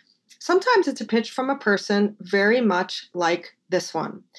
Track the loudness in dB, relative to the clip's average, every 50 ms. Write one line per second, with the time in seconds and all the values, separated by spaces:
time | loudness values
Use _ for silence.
0 | _ _ _ _ _ _ -20 -8 -2 0 2 2 4 4 4 4 4 2 -2 -6
1 | -4 -2 0 0 0 -2 -4 -4 -2 -2 -4 -2 0 0 0 0 0 0 0 2
2 | 2 0 -2 -6 -6 -2 0 2 4 4 4 2 2 2 2 0 -2 -4 -8 -12
3 | -14 -10 -4 -2 0 0 0 0 -4 -8 -20 _ _ -4 -4 -4 -2 -4 -6 -6
4 | -6 -6 -8 -12 -20 _ _